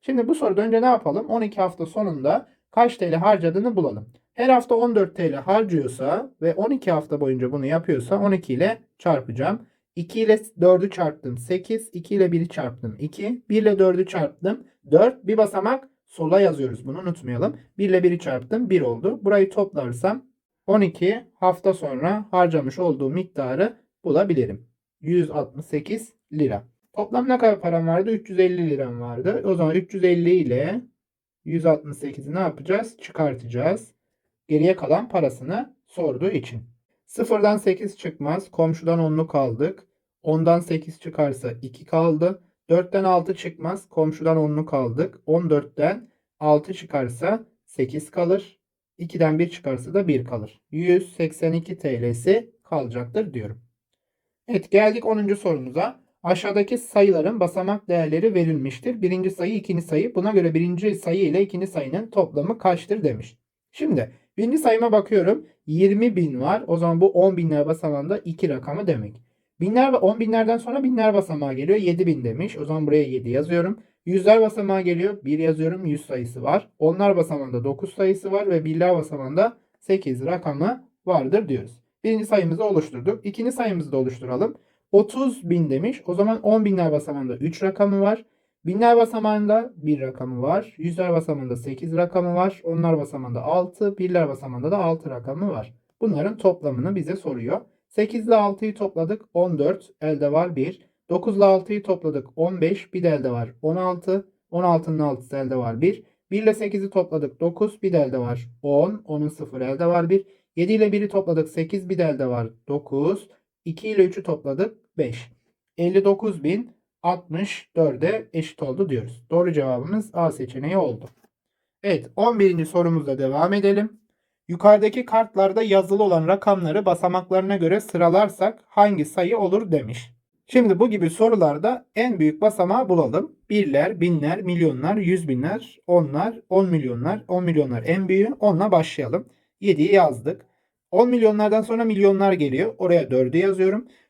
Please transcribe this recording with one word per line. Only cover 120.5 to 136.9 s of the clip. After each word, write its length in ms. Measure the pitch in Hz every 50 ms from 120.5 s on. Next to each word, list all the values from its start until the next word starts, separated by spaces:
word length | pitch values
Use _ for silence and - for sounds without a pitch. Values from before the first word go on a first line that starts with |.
| 123 127 139 156 185
oldu. 280 | 190 160 131 113 107 117 - _ _ _ _ _ _ _ _ _ _ _ _ _ _ -
Evet, 260 | 202 175 139 117 - -
on 240 | - 208 240 240 208
birinci 260 | 196 190 180 165 160
sorumuzla 520 | 160 - 175 175 170 165 160 143 139 135
devam 360 | 135 135 131 139 147 165 180 202
edelim. 480 | 202 196 196 202 202 214 220 - - _ _ _ _ _ _ _ _ _
Yukarıdaki 580 | - 175 170 - 208 214 208 214 214 214 254 247
kartlarda 580 | - 226 220 226 220 - 190 196 196 190 226 226
yazılı 400 | 214 196 196 185 170 196 208 214
olan 240 | 196 180 160 160
rakamları 580 | 170 190 190 - 208 196 190 170 156 156 208 202
basamaklarına 720 | 190 170 170 - 180 175 185 180 - 190 185 190 190 202
göre 220 | 190 170 165 190 214
sıralarsak 800 | 214 - - 165 175 170 175 196 214 196 196 - - 320 - - _
hangi 380 | _ - 214 202 208 202 170 151
sayı 320 | 151 - 190 180 175 226
olur 340 | 220 202 180 190 214 226 180
demiş. 420 | 160 143 123 107 120 - - - _ _ _ _ _ _ _
Şimdi 320 | - - 254 240 208 190 175
bu 100 | 233 240
gibi 200 | 214 196 175 160
sorularda 760 | 165 - 220 233 233 202 170 151 143 151 175 226 254 247 - _ -
en 240 | 214 233 254 220 175
büyük 220 | 156 151 151 -
basamağı 480 | 208 214 214 208 180 180 208 247 262 190
bulalım. 460 | 185 165 147 120 120 180 180 - - _ _ -
Birler, 520 | 208 208 196 147 135 139 151 185 220 170
binler, 400 | 170 175 170 156 143 151 175 214
milyonlar, 540 | 202 180 175 170 165 156 131 127 135 170 208
yüz 320 | 214 190 170 185 180 165
binler, 520 | 147 131 123 135 165 202 226 - - - _ _
onlar, 540 | - 175 175 160 135 135 151 190 226 226 226 - -
on 200 | 185 190 196 180
milyonlar, 540 | 170 156 131 123